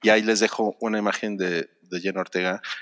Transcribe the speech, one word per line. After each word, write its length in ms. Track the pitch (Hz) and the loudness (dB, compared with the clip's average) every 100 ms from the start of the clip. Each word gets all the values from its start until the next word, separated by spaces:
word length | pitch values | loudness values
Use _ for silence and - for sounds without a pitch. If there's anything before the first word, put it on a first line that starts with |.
y 80 | - | 4
ahí 120 | 110 | 4
les 160 | 107 107 | 4 2
dejo 360 | 110 - 110 - | 2 0 -4 -2
una 180 | 113 107 | -2 0
imagen 380 | 104 - 110 98 | 0 -2 -4 -2
de, 340 | 92 85 - _ | -2 -2 -4 _
de 180 | _ 90 | _ -6
Jenna 200 | 92 95 | -4 -4
Ortega. 400 | 92 92 92 98 - - | -4 -2 -2 -4 -8 -14